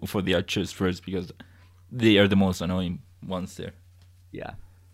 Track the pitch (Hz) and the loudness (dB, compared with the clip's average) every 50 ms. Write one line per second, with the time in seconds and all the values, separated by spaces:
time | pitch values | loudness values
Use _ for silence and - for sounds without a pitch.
0 | - - - 104 90 92 90 87 - - - 107 87 - - - 98 92 90 - | -4 -4 -4 -2 0 2 0 0 0 -2 -4 -4 -4 -4 -4 -2 -2 -2 -2 -4
1 | - 92 95 90 87 - - - - - - - - - - - - - - 120 | -8 -6 -6 -6 -6 -8 -14 -20 -20 -20 -20 -20 -20 -20 -20 -20 -20 -12 -4 2
2 | 107 110 104 98 101 98 98 98 98 95 90 - 87 87 92 92 92 87 90 76 | 4 6 8 8 8 6 6 4 4 4 0 -2 -4 -2 -2 -2 -2 -4 -6 -8
3 | - - _ - - - 92 90 92 - - - 90 92 - - _ - - - | -12 -18 _ -18 -12 -8 -8 -8 -8 -10 -12 -12 -14 -14 -14 -18 _ -20 -20 -20
4 | - _ - _ _ - - - - - - - - - - - _ - | -20 _ -20 _ _ -18 -16 -14 -14 -14 -14 -16 -18 -20 -20 -20 _ -20